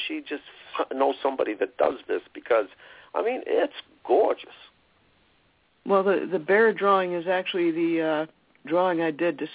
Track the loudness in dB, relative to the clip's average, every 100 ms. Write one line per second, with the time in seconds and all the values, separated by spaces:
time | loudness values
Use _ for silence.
0 | -6 -8 -8 -12 -12 -20 -12 -6 -4 0
1 | 0 0 -2 -2 -2 -2 -4 0 0 0
2 | -6 -6 -6 -12 0 0 0 -8 -20 -20
3 | -8 -4 -4 -4 -2 0 0 -4 -20 _
4 | 0 2 2 0 -8 -20 -20 _ _ _
5 | _ _ _ _ _ _ _ _ 0 2
6 | 4 2 0 -4 2 4 4 4 2 2
7 | 2 -2 -2 -2 -2 0 0 2 0 0
8 | 0 0 -4 _ _ _ -2 2 2 2
9 | -2 0 -2 -2 -8